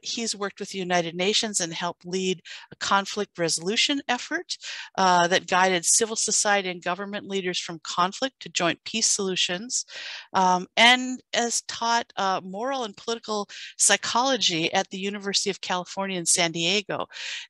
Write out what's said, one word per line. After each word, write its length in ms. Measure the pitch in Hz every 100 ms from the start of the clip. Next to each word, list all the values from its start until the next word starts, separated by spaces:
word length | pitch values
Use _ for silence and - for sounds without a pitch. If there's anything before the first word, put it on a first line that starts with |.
he's 320 | - 240 226
worked 240 | 196 196 -
with 120 | 196
the 80 | 196
United 360 | 180 180 165
Nations 460 | 170 185 214 220 196
and 140 | 165
helped 320 | 165 175 - 175
lead 340 | 185 185 175 - - -
a 40 | -
conflict 640 | - 196 196 214 202 -
resolution 640 | 165 156 175 233 - 277 -
effort, 480 | 240 - 320 - - - - - -
uh, 300 | 185 175 170
that 180 | 180 175
guided 380 | 180 185 180
civil 320 | - - 220 226
society 540 | - - 214 202 185
and 120 | 180
government 460 | 175 180 202 202 196
leaders 300 | 196 180 175
from 180 | - 165
conflict 580 | - - 180 - 262 -
to 80 | 175
joint 340 | - 170 -
peace 220 | - 226 -
solutions, 800 | - 190 180 - 180 247 - - - - - -
um, 340 | 190 185 180 185 -
and 420 | 233 254 254 254 -
has 260 | 220 240 - -
taught, 420 | - 233 233 - -
uh, 240 | 196 185
moral 420 | 185 196 254 269
and 120 | 220 -
political 500 | - 233 - 208 202 - - -
psychology 960 | - 202 - 233 269 247 - 165 165
at 160 | 190 190
the 100 | 190
University 520 | 196 208 196 190 202
of 100 | 180
California 580 | - 185 175 196 196 180
in 60 |
San 280 | 165 190 170
Diego. 540 | 165 170 208 196 147 - - - -